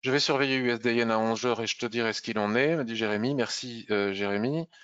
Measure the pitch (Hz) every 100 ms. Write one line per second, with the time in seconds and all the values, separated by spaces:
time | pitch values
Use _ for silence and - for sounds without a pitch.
0 | 127 139 139 139 139 131 123 117 120 117
1 | 117 110 113 113 123 113 110 - 120 113
2 | 113 107 - 107 104 110 147 165 120 113
3 | 110 104 120 143 110 - 127 117 104 104
4 | 101 98 101 101 117 156 165 -